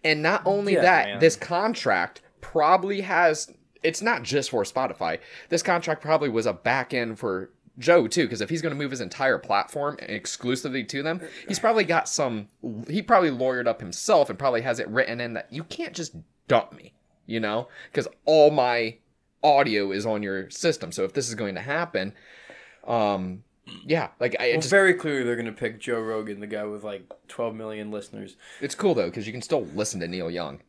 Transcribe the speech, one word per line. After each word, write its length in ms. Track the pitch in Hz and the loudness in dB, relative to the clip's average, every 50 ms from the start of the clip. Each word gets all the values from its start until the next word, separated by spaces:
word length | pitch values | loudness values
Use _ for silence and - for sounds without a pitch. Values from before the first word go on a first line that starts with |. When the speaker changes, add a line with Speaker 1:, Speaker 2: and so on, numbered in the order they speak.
| - | 2
Speaker 1:
And 180 | 156 156 151 | 2 0 2
not 220 | 151 165 202 - - | 2 2 2 2 2
only 280 | 185 202 202 202 202 196 | 0 0 2 2 2 4
Speaker 2:
Yeah, 80 | 165 | 6
Speaker 1:
that, 240 | 135 180 180 156 - | 6 6 6 6 4
Speaker 2:
man. 120 | 101 101 101 | 0 2 4
Speaker 1:
this 160 | 156 160 156 | 4 4 4
contract 840 | - - - 170 175 202 226 233 - - 123 98 90 87 - - - _ _ _ _ | 2 -6 -4 -2 0 0 -2 -2 -2 0 0 2 2 0 -4 -6 -20 _ _ _ _
probably 600 | - - - 160 147 156 180 180 180 196 202 196 | -20 -4 0 2 6 6 6 4 4 -2 -4 -4
has, 500 | 190 190 185 165 175 165 156 151 - - - _ _ _ _ _ | -2 0 2 4 4 4 4 2 -4 -12 -14 _ _ _ _ _
it's 220 | - 160 160 - 208 | -2 -2 -2 0 -2
not 180 | - - - | -2 -2 -2
just 300 | 120 110 135 143 135 - | -2 -2 -2 -2 0 0
for 100 | 131 113 101 | -2 -2 -2
Spotify. 540 | - - 131 131 - - - 92 82 80 - - - - - - _ | 0 -2 -2 -2 -2 -4 -4 -4 -4 -4 -4 -8 -18 -20 -20 -6 _
This 140 | 165 165 - | -2 0 2
contract 400 | 202 180 175 - - 156 151 - | 2 0 0 0 -2 -4 -4 0
probably 260 | 147 160 147 147 139 | 2 2 2 2 0
was 160 | 110 113 110 | 0 0 0
a 80 | 120 98 | 0 -4
back 400 | - _ 117 123 135 123 - - | -2 _ 0 0 0 -2 -2 -2
end 240 | 127 120 117 110 | -4 -2 -4 -6
for 320 | - - 107 92 92 95 - _ _ _ _ _ | -6 -4 -4 -4 -4 -6 -10 _ _ _ _ _
Joe, 320 | 131 120 151 175 175 120 110 | -4 4 6 6 6 6 4
too, 180 | - 175 175 | 0 -2 -2
'cause 140 | 160 120 98 | -2 -2 -6
if 80 | 107 - | -4 -4
he's 120 | 160 160 | -4 -4
gonna 140 | 156 160 139 | -4 -4 -4
move 160 | 139 147 135 | -4 -6 -6
his 80 | 135 123 | -6 -8
entire 380 | 113 90 - - 139 131 117 | -8 -10 -6 -2 2 2 2
platform 580 | - - - 104 101 - - - 147 143 147 147 - | 0 0 0 0 0 0 -2 -6 -4 -4 -4 -6 -8
exclusively 840 | - - - - - - - - - 120 127 127 - 143 127 131 107 | -10 -10 -10 -8 -8 -10 -12 -6 -2 -2 -2 -2 -4 -6 -6 -6 -6
to 180 | - - 135 | -6 -8 -6
them, 200 | 139 160 165 180 165 160 - - - | -4 -4 -6 -6 -8 -14 -16 -16 -8
he's 120 | - 196 - | -6 -6 0
probably 260 | - 226 226 220 202 | 2 4 4 4 2
got 240 | 151 170 165 - - | 4 2 0 0 0
some, 400 | - - 147 127 117 107 101 _ _ _ - 127 110 107 117 - | -2 -2 -2 -2 -2 -6 -10 _ _ _ -10 -10 -10 -10 -8 -4
he 120 | 151 214 | -4 -4
probably 280 | 180 - 240 190 180 156 | 2 4 4 6 6 4
lawyered 380 | 131 120 127 131 127 123 120 | 2 0 0 0 0 2 0
up 120 | 117 110 - | 0 0 -2
himself 500 | 113 90 85 - - - 214 160 139 - | -6 -12 -10 -6 2 4 6 6 6 4
and 80 | 101 | 0
probably 220 | 92 135 135 123 113 120 | -2 0 0 2 2 0
has 180 | 131 120 120 | -2 -2 -2
it 60 | 110 - | -4 -2
written 320 | 107 127 - - 117 120 | 0 0 2 0 -2 -6
in 100 | 120 117 113 | -6 -6 -6
that 120 | 101 - _ | -8 -10 _
you 140 | 117 151 160 | -12 -12 -12
can't 320 | _ - - 339 - - | _ -10 -8 -8 -8 -8
just 180 | - 165 - - 165 - _ _ _ _ - | -10 -10 -10 -10 -18 -20 _ _ _ _ 2
dump 240 | 131 113 - - - | 2 2 2 0 -14
me, 200 | - - - _ _ _ _ _ _ _ | -20 -20 -20 _ _ _ _ _ _ _
you 140 | - 110 113 | -6 -4 -4
know, 300 | 110 104 107 113 127 - - - - - - | -2 -2 -2 -4 -4 -6 -14 -20 -20 -6 -4
'cause 160 | 151 120 - _ _ _ | -4 -4 -4 _ _ _
all 260 | - 156 156 147 151 | 6 8 10 10 8
my 460 | 151 147 123 123 120 120 113 113 117 _ _ _ _ _ _ _ _ _ | 8 6 2 4 2 2 0 -2 -6 _ _ _ _ _ _ _ _ _
audio 520 | - 151 147 139 139 117 107 104 101 98 95 | 4 6 6 6 6 4 2 2 2 0 -2
is 120 | 101 104 | -2 -2
on 160 | 113 110 104 104 | -2 -2 -2 -2
your 260 | 98 98 95 95 - | -4 -6 -6 -6 -10
system. 420 | - - - 170 - - - 82 | -10 -2 0 0 0 0 -6 -10
So 140 | - - 95 | -4 -4 -4
if 80 | - - | -2 -2
this 160 | 143 127 117 | -4 -4 -4
is 60 | 117 | -6
going 200 | 104 113 101 95 | -6 -6 -6 -6
to 60 | 82 | -8
happen, 520 | 104 131 143 160 175 - - 95 92 101 - - - - - - - - - - - - - _ - | -6 -4 -4 -4 -4 -2 -4 -4 -4 -4 -8 -14 -20 -20 -20 -20 -20 -20 -20 -20 -20 -20 -20 _ -6
um, 600 | - 117 117 107 104 101 95 92 92 92 101 - _ _ _ _ - - - - | -2 0 2 2 2 0 0 -4 -6 -8 -12 -16 _ _ _ _ -20 -20 -18 -2
yeah, 240 | - 156 165 123 - _ _ | -2 0 0 0 -4 _ _
like, 160 | 120 123 104 - | -2 -2 0 0
I, 60 | 120 | 0
it 40 | 123 120 | 2 2
Speaker 2:
Well, 80 | 156 | 2
Speaker 1:
just 100 | 156 123 | 2 4
Speaker 2:
very 220 | 190 196 196 185 180 | 4 6 6 6 4
clearly 300 | 180 - 156 143 135 123 | 2 0 -2 -2 0 0
they're 140 | 120 120 | 0 -2
gonna 160 | 113 117 113 107 | -2 -4 -6 -6
pick 260 | - 127 113 110 107 | -6 -6 -6 -6 -8
Joe 220 | - - 120 117 | -6 -4 -4 -2
Rogan, 400 | 110 110 113 110 110 107 101 101 | -2 -4 -4 -4 -6 -8 -10 -12
the 60 | 104 | -10
guy 180 | 104 107 104 104 | -8 -6 -6 -6
with, 180 | 104 104 104 104 | -6 -8 -10 -10
like, 200 | 107 101 98 90 _ - _ _ - | -10 -10 -12 -14 _ -20 _ _ -16
twelve 260 | - - 120 117 110 | -8 -6 -6 -6 -6
million 360 | 110 110 110 107 107 107 107 | -8 -10 -10 -10 -10 -10 -8
listeners. 440 | 107 104 101 - - 107 101 98 - _ - - - - | -8 -10 -10 -12 -14 -14 -14 -16 -16 _ -20 -20 -12 -10
Speaker 1:
It's 160 | 143 139 - | -8 -8 -6
cool, 180 | - 202 196 160 | 0 0 2 2
though, 160 | 120 92 85 | 2 0 -2
'cause 160 | - 117 101 | -4 -8 -10
you 60 | 110 | -8
can 100 | 110 123 | -10 -10
still 220 | - - 165 139 104 | -4 -2 -2 -2 -2
listen 380 | 78 71 95 104 - - 95 | -4 -4 -4 -4 -4 -4 -6
to 60 | 85 85 | -6 -6
Neil 200 | 90 92 85 82 | -6 -6 -6 -6
Young 300 | 85 85 85 73 69 69 _ | -6 -6 -8 -8 -10 -16 _